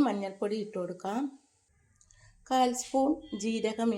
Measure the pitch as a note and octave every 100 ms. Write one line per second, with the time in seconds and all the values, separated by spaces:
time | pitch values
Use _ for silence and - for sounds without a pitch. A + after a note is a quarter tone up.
0 | C4 G3+ G3 F#3+ G#3 A3 G#3 F#3 F3 F3
1 | F#3+ A3+ C#4 - _ _ _ _ _ _
2 | _ - - - - C4 B3 A#3+ - C4+
3 | C#4 D#4+ - G#3 A3 A3+ A3 A3 A#3